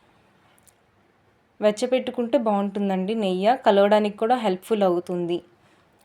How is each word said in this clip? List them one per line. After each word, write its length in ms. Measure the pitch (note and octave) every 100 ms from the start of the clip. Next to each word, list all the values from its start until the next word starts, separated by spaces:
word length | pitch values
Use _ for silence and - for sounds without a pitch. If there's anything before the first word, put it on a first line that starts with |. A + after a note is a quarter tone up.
| _ _ _ _ _ _ _ _ _ _ _ _ _ _ _ -
వెచ్చపెట్టుకుంటే 760 | G#3 G#3 B3 B3+ B3+ B3 A#3 C#4
బాగుంటుందండి 760 | A3 G3+ G3+ G3+ G3 F#3+ F#3
నెయ్యి, 380 | A3+ G3 F#3 G3+ C4
కలవడానికి 600 | A#3 G3 G3+ G#3+ G#3+ G#3
కూడా 200 | A3+ B3
హెల్ప్‌ఫుల్ 480 | A3 F#3 - A3
అవుతుంది. 540 | F#3+ F3 F3 F3+ E3+ F3 - _ _ _ _ _